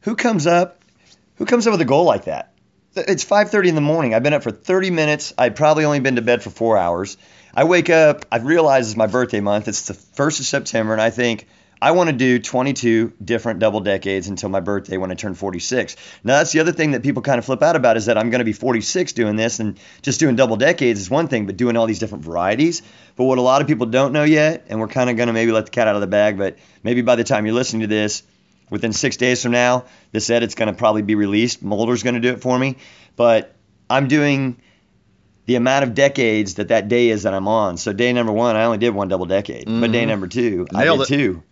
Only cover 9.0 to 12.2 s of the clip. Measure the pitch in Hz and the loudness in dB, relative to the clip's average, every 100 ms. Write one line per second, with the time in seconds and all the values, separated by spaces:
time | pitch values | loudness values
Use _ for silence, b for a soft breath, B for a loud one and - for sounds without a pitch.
9 | 110 123 120 110 101 104 107 101 - 95 | 0 0 0 -2 0 -2 -2 -8 -10 -14
10 | _ - 143 156 131 139 - 113 110 110 | _ -2 -2 -2 -4 -4 -4 -4 -2 0
11 | 110 113 120 110 - b b b 135 170 | 0 0 -2 -2 -10 b b b 2 2
12 | 170 131 | 2 2